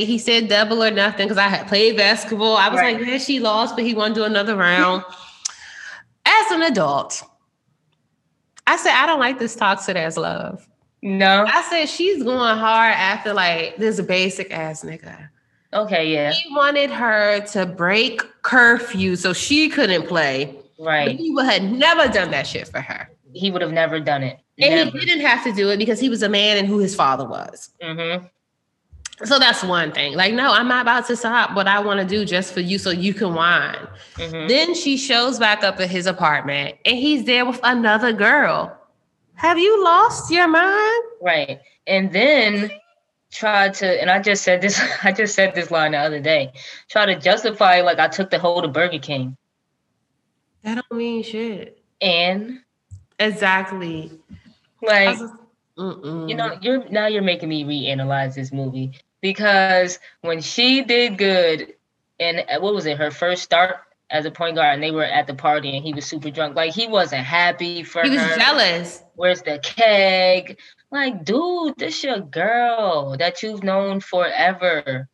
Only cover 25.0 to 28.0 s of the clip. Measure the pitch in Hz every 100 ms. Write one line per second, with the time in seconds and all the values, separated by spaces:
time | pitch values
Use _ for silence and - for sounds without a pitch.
25 | 339 330 285 247 254 202 202 202 220 214
26 | 254 226 208 202 208 202 196 208 190 -
27 | 139 131 127 50 - - - - 170 165